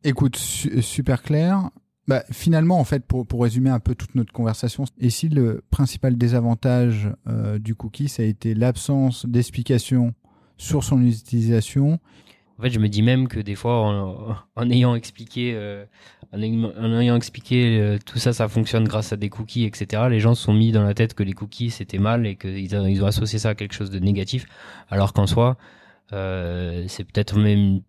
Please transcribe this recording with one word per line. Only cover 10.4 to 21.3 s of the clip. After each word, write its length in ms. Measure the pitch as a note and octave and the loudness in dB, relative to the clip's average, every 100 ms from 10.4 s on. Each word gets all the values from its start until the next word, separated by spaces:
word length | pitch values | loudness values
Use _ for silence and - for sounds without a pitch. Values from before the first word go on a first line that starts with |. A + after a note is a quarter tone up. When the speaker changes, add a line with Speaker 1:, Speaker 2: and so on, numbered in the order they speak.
| _ _ | _ _
Speaker 1:
sur 280 | - D3+ | -4 -2
son 180 | - C3+ | 2 2
utilisation ? 960 | B2 A2 - A#2+ A2+ A2+ - C#3+ C#3 E3 _ _ _ _ _ - | 2 0 -2 -2 2 0 0 0 0 0 _ _ _ _ _ -6
Speaker 2:
En 40 | |
fait, 80 | B2 | -4
je 80 | A#2 | 0
me 80 | G#2+ | 0
dis 140 | G#2 | 2
même 260 | A2+ B2+ B2+ | 2 2 0
que 100 | A2+ | -4
des 160 | G#2 | -8
fois, 260 | G2 A#2 A#2+ G#2+ | -6 -2 0 0
en, 480 | G2+ F#2+ E2+ G#2+ G#2+ _ - | 0 -4 -8 -10 -10 _ -4
en 140 | A#2+ | 0
ayant 240 | B2 B2 A#2 | 4 4 2
expliqué, 560 | - - A2+ B2 B2 | -4 -20 -14 -6 -4
euh, 300 | A2+ G#2 G2+ G#2 _ - _ - | -4 -8 -12 -16 _ -20 _ -14
en 80 | G2+ | -6
ayant, 300 | A2 A2+ A2+ - | -2 -2 -2 -2
en 220 | A2+ A2+ | -2 2
ayant 160 | A#2+ A#2+ | 2 2
expliqué, 600 | - - - B2 A#2+ A2+ | -2 -16 -2 2 4 4
euh, 200 | G#2 G#2 | 2 0
tout 140 | - A#2 | -4 -2
ça, 140 | B2+ | -2
ça 160 | A2+ A2 | 0 0
fonctionne 360 | A2+ G#2+ A2+ A2 | 0 0 0 0
grâce 240 | G#2+ G#2+ | 0 -4
à 40 | G#2 | -6
des 120 | G#2 | -6
cookies, 360 | - A2 B2 | -8 -8 -2
et 60 | A2 | -2
cetera, 340 | - G2+ G#2+ B2 | -4 -6 0 2
les 100 | A2+ | 4
gens 160 | A2 | 4
se 80 | A#2 | 2
sont 120 | - | 4
mis 180 | G#2+ A2+ | 4 6
dans 100 | A2 | 4
la 120 | G#2 | 2
tête 180 | G2+ A2+ | 2 0
que 80 | - | 0
les 120 | G2 | -4